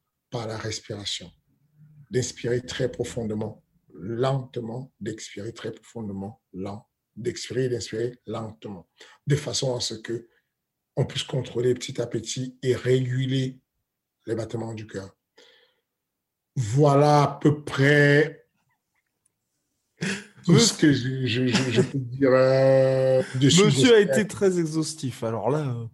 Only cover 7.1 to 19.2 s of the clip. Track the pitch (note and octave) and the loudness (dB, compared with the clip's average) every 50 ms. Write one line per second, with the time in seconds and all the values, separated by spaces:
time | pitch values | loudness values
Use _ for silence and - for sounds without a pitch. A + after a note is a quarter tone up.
7.1 | _ G#2+ A#2 A#2+ - - - - G#2+ B2+ C3 B2 A#2+ A#2 G#2 - A2 A2 A#2 B2 | _ -10 -8 -6 -6 -8 -8 -6 -4 -2 -2 -2 -2 -4 -6 -6 -6 -6 -6 -6
8.1 | - - _ G#2 A2 A2+ A2+ G#2 - - - G#2+ G2 F2 - _ _ - - - | -8 -10 _ -10 -8 -8 -8 -10 -12 -14 -16 -14 -14 -16 -18 _ _ -20 -20 -20
9.1 | _ _ - C#3+ D3 D3 - B2 G#2+ - C#3 C3 B2 A#2+ - - A2+ G#2+ - - | _ _ -2 0 0 0 -2 -4 -6 -4 -4 -4 -4 -4 -6 -6 -8 -10 -8 -8
10.1 | A#2 A#2 - _ _ _ _ _ _ _ _ _ _ _ _ _ - - B2+ - | -8 -8 -10 _ _ _ _ _ _ _ _ _ _ _ _ _ -4 -4 -4 -2
11.1 | - - - - - C3 A#2 - - A#2 B2 B2+ B2 B2 - - A#2+ A#2+ A#2 - | -4 -8 -8 -6 -6 -6 -6 -6 -4 0 0 0 0 0 -4 -10 -8 -8 -6 -6
12.1 | - A2+ G#2 - - C3+ C3 B2+ - _ - B2+ A#2+ G#2+ - B2 C3 C3 B2+ B2 | -6 -8 -8 -8 -8 -8 -8 -8 -10 _ -2 0 0 0 2 2 2 2 2 0
13.1 | B2+ C3 C3+ B2+ C3+ C3 C3 C3 - - _ _ _ _ _ _ _ _ _ _ | -2 -2 -2 0 0 -2 -2 -2 -6 -10 _ _ _ _ _ _ _ _ _ _
14.1 | _ _ - A#2 A#2 A2 A2 - - A2+ A2+ A2+ A2 A2 G#2+ - - F#2+ F#2+ - | _ _ -8 -6 -6 -6 -6 -6 -6 -8 -8 -8 -10 -12 -12 -12 -12 -12 -12 -14
15.1 | _ _ _ _ _ _ _ _ _ _ _ _ _ _ _ _ _ _ _ _ | _ _ _ _ _ _ _ _ _ _ _ _ _ _ _ _ _ _ _ _
16.1 | _ _ _ _ _ _ _ _ - C#3 A#2 G2+ A#2+ C#3+ D3+ C#3+ C#3 C#3 D3 D3 | _ _ _ _ _ _ _ _ -6 -6 -4 0 2 4 4 6 6 6 6 6
17.1 | D3 D3 C#3 - - - - D3+ D3 D3+ - - - - C3+ C#3+ D3 D3 D3 C#3+ | 6 6 4 2 0 0 2 2 2 0 -4 -6 -2 2 4 4 6 6 6 6
18.1 | C#3+ D3 D#3 D3+ - - _ _ _ _ _ _ _ _ _ _ _ _ _ _ | 6 4 4 2 -2 -12 _ _ _ _ _ _ _ _ _ _ _ _ _ _
19.1 | _ _ | _ _